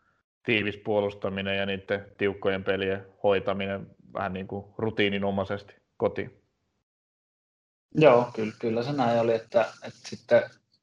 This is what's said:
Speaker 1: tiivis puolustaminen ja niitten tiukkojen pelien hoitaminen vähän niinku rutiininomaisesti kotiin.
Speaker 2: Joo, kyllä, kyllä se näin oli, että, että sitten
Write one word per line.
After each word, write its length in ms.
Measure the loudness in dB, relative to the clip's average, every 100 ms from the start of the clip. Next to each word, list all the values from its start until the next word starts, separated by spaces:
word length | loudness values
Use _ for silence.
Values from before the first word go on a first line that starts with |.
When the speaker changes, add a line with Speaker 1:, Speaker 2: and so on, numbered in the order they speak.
| _ _ _ _
Speaker 1:
tiivis 340 | 0 0 0 -6
puolustaminen 800 | -2 0 0 -4 -6 -4 -4 -2
ja 100 | -2
niitten 400 | -6 -4 -6 -6 -2
tiukkojen 460 | -2 0 -2 -2
pelien 420 | -2 -2 -2 -4 -8 _
hoitaminen 640 | 0 2 0 -4 -4 -6 -10 -20 -12
vähän 180 | -8 -6
niinku 420 | -6 -8 -10 -12 -6
rutiininomaisesti 960 | -4 0 0 0 -2 -2 -4 -6 -10 -20 _ _
kotiin. 460 | -2 -2 -10 -14 _ _ _ _ _ _ _ _ _ _ _ _ _ _ _
Speaker 2:
Joo, 360 | 6 8 8 4
kyllä, 180 | -4 -6 -4
kyllä 240 | -4 -2
se 100 | -2
näin 280 | 0 0 2
oli, 140 | 2
että, 260 | 0 0 0
että 480 | 0 -4 -18 -18 -14
sitten 340 | -14 2 2 2 -8 _ _